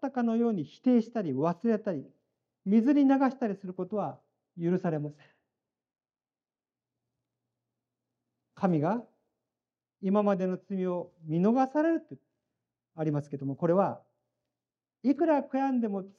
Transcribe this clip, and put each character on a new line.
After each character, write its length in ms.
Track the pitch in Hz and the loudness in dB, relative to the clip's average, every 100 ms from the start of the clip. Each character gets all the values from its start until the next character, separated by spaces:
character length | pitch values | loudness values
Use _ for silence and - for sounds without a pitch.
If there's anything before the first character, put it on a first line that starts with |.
た 120 | 269 | -6
か 100 | 254 | -2
の 140 | 233 226 | 0 2
よ 140 | 233 | 0
う 20 | |
に 100 | 202 | 0
否 180 | 143 - | -4 -2
定 220 | 254 247 | 2 4
し 80 | 220 | 2
た 100 | 226 | -4
り 120 | 175 | -4
忘 340 | 131 165 180 233 | 0 0 0 0
れ 140 | 214 | 0
た 120 | 214 | -2
り、 120 | 156 135 _ _ _ _ _ | -6 -8 _ _ _ _ _
水 280 | 190 220 226 | 2 4 4
に 120 | 294 | 4
流 60 | 269 269 269 | 6 4 2
し 60 | 262 | 0
た 120 | 226 | -6
り 80 | 196 | -6
す 100 | 185 | -10
る 80 | |
こ 100 | 185 | -10
と 120 | 180 208 | -6 -4
は 240 | 160 - _ _ _ - | -6 -8 _ _ _ -6
許 220 | 170 180 | -2 0
さ 100 | 180 | 0
れ 120 | 156 | -4
ま 100 | 147 | -6
せ 60 | - | -10
ん。 100 | _ _ _ _ _ _ _ _ _ _ _ _ _ _ _ _ _ _ _ _ _ _ _ _ _ _ _ _ _ _ _ _ _ | _ _ _ _ _ _ _ _ _ _ _ _ _ _ _ _ _ _ _ _ _ _ _ _ _ _ _ _ _ _ _ _ _
神 240 | - 196 160 | -4 0 2
が 240 | 156 233 220 _ _ _ _ _ _ _ _ _ | 0 -2 -6 _ _ _ _ _ _ _ _ _
今 220 | 190 202 | -2 0
ま 140 | 202 190 | 2 0
で 100 | 185 | -2
の 100 | 180 | -4
罪 300 | - 196 185 | -6 -4 -4
を 240 | 180 - _ | -4 -8 _
見 180 | 160 160 | -4 0
逃 280 | 196 247 262 | 2 2 0
さ 100 | 294 | 0
れ 120 | 320 | 0
る 60 | 330 | -2
と 120 | 311 135 _ _ _ _ _ _ _ | -6 -18 _ _ _ _ _ _ _
あ 80 | 160 | -6
り 80 | 156 | -4
ま 100 | 147 | -4
す 80 | 147 | -6
け 80 | 143 | -8
ど 100 | 139 | -8
も、 100 | 131 | -2
こ 100 | 170 | 0
れ 60 | |
は 280 | 180 175 120 - _ _ _ _ _ _ _ _ _ | 2 0 -4 -16 _ _ _ _ _ _ _ _ _
い 140 | 240 269 | -4 0
く 100 | 330 | 2
ら 160 | 294 | 2
悔 140 | 277 262 | 0 -2
や 160 | 269 | 0
ん 80 | 254 | 0
で 80 | 226 | -2
も 160 | 196 190 | -4 -8